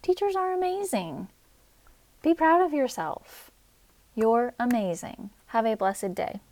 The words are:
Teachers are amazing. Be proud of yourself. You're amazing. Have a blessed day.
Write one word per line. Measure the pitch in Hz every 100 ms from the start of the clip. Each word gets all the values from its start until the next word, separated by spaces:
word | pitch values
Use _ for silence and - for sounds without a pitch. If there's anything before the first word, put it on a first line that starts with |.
Teachers | - 359 403
are | 381 370
amazing. | 370 359 381 392 220 170 - 190 _ _ _ _ _ - _ _ _
Be | 311
proud | 330 320 339
of | 359
yourself. | 294 254 - 160 - - - - _ _ _ _ _ _
You're | - 220 233 240 -
amazing. | 240 240 196 165 - - 202 _ _
Have | 226 226
a | 220
blessed | 190 196 196
day. | 185 - 202 _